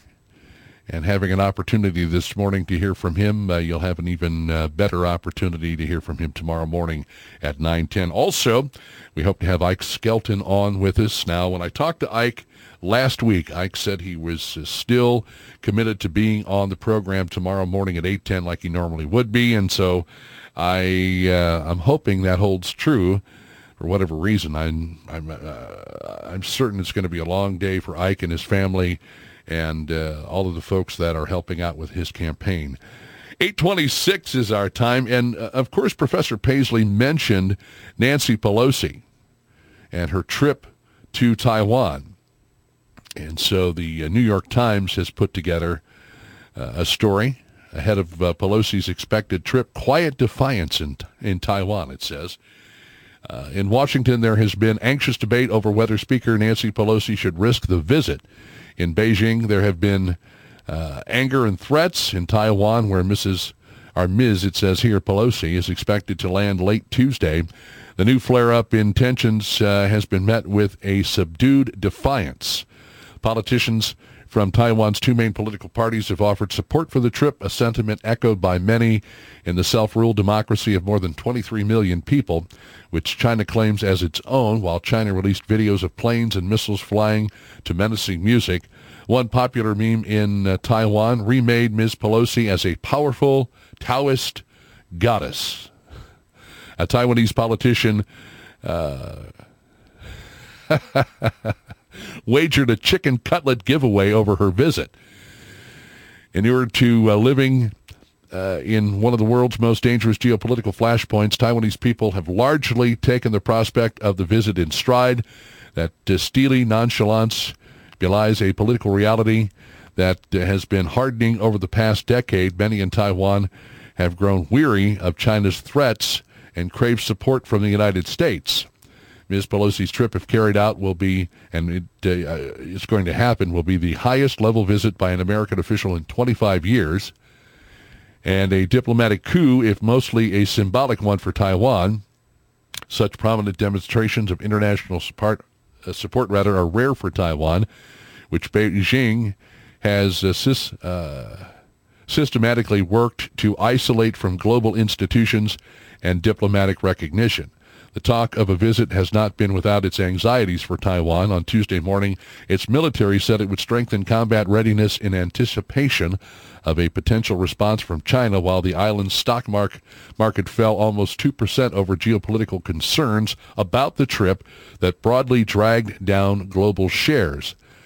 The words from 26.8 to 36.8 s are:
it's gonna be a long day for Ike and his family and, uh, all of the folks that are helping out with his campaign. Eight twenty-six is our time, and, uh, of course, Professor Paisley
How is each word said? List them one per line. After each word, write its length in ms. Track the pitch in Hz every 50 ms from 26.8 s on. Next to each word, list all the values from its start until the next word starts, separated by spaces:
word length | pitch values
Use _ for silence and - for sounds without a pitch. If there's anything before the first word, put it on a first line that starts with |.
it's 100 | 90 -
gonna 160 | - 104 92 87
be 100 | 85 85
a 60 | 80
long 340 | 82 92 98 98 101 95 87
day 220 | 98 95 95 92
for 160 | - - 78
Ike 280 | 80 90 95 98 - 95
and 60 | 85
his 120 | 85 80
family 580 | - - 101 98 98 95 92 92 90 90 87 - - - - - - - - - _ -
and, 420 | 80 82 80 80 80 78 76 76
uh, 360 | 80 80 78 78 76 76 76 -
all 220 | 78 95 95 92
of 60 | 85
the 60 | 80
folks 360 | - - 101 95 90 - - -
that 180 | 85 85 80
are 120 | 80 76 -
helping 340 | 95 87 - - 90 82
out 160 | 87 85 78 76
with 140 | 80 -
his 200 | - 90 82 -
campaign. 640 | - - 87 80 73 - - 104 92 82 76 69 67 - - - - - - - - - - - - -
Eight 160 | - 202 -
twenty-six 800 | - 151 185 202 175 151 131 - - - 170 196 185 - - -
is 160 | 131 117 98
our 180 | 107 101 101 95
time, 380 | - - 123 120 123 131 127 113
and, 260 | 123 123 120 123 113
uh, 180 | - 113 104 -
of 180 | 131 127 -
course, 220 | - 196 240 214 -
Professor 440 | - 151 - - - 147 - 117 101
Paisley 460 | - 135 131 139 131 - 117 113